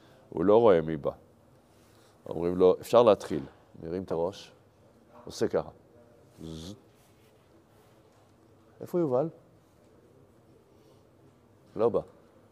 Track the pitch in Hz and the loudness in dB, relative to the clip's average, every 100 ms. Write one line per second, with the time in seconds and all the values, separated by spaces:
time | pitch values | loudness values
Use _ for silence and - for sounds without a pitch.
0 | - - - - 92 107 117 85 80 78 | -20 -20 -10 -2 4 6 6 4 2 -6
1 | 67 - - _ _ _ _ _ _ - | -6 -10 -14 _ _ _ _ _ _ -20
2 | - _ - - 85 90 92 - - 117 | -20 _ -12 -6 -4 4 4 4 2 4
3 | 120 98 - 80 69 - _ - 82 90 | 6 4 0 -8 -10 -18 _ -18 -10 -10
4 | 95 82 85 82 - - _ _ _ _ | -6 -6 -6 -8 -20 -20 _ _ _ _
5 | _ - - - 110 92 73 - _ - | _ -20 -16 -6 -4 -4 -6 -14 _ -20
6 | - - - - 80 80 85 104 _ _ | -20 -20 -20 -18 -16 -14 -16 -18 _ _
7 | _ _ _ _ _ _ _ _ _ _ | _ _ _ _ _ _ _ _ _ _
8 | _ _ _ _ _ _ _ - 120 175 | _ _ _ _ _ _ _ -20 -8 -4
9 | 160 123 160 - - _ _ _ _ _ | 0 0 -2 -8 -20 _ _ _ _ _
10 | - - - _ _ - _ _ _ - | -20 -20 -20 _ _ -20 _ _ _ -20
11 | _ _ - _ _ _ _ - 113 98 | _ _ -20 _ _ _ _ -2 -2 -2
12 | - - _ _ _ | -6 -16 _ _ _